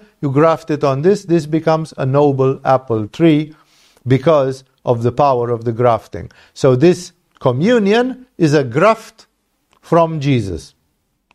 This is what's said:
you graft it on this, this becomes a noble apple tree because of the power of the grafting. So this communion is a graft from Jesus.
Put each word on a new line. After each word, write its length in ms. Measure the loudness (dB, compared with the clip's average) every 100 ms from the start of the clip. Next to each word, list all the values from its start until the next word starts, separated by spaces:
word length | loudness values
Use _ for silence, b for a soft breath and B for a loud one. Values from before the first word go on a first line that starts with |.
| b b
you 100 | -2
graft 400 | 2 2 0 -4
it 140 | -4
on 180 | -2 0
this, 220 | 0 -2
this 200 | 0 -2
becomes 480 | -2 -2 0 -2 -4 -6
a 80 | -2
noble 540 | 2 2 2 0 0
apple 440 | 0 -2 0 -4 -4
tree 460 | 0 2 2 -2 b b b b b -2
because 560 | 0 2 2 0 -6 _ _
of 180 | -4 -2
the 100 | -2
power 380 | 0 0 0 -2
of 140 | -4
the 80 | -6
grafting. 580 | 0 0 0 -4 -14 -16 b b
So 220 | -2 0 4
this 360 | 2 2 -6 _ _ _
communion 840 | -4 0 0 2 2 0 -2 -8 -18 -2
is 160 | 0
a 100 | 0
graft 600 | 0 0 2 0 -6 _ _ _ _ _ _ _
from 400 | -2 0 0 -2
Jesus. 540 | -2 0 -2 -10 -14 _ _ _ _ _ _